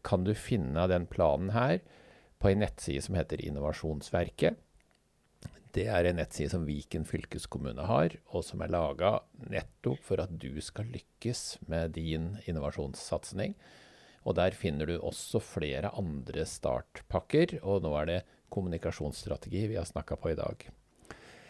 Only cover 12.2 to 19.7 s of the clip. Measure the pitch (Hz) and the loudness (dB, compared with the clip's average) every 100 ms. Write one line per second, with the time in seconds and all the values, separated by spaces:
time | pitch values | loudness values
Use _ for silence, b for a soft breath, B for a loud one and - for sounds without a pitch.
12.2 | 82 104 - 82 71 - 71 67 - 82 | -2 -4 -4 -2 -2 -2 -4 -6 -4 -4
13.2 | - 95 202 208 b b b b b b | -4 -6 -6 -6 b b b b b b
14.2 | - 90 90 95 92 73 78 85 - - | -2 2 2 2 -2 0 0 0 -2 -6
15.2 | - 113 - - 76 67 - - 92 71 | -2 -2 -2 -4 -2 -2 -2 -2 -4 -4
16.2 | 65 71 80 - 78 62 - - - 95 | -6 -4 -4 -2 -2 -2 -4 -16 -4 -4
17.2 | - 147 170 147 98 98 80 73 78 87 | 2 4 4 2 0 2 2 0 2 0
18.2 | - b b - 92 82 82 - 73 - | -2 b b -4 -2 -2 -2 -2 -4 -4
19.2 | - 71 - 92 107 | -6 -6 -4 -2 0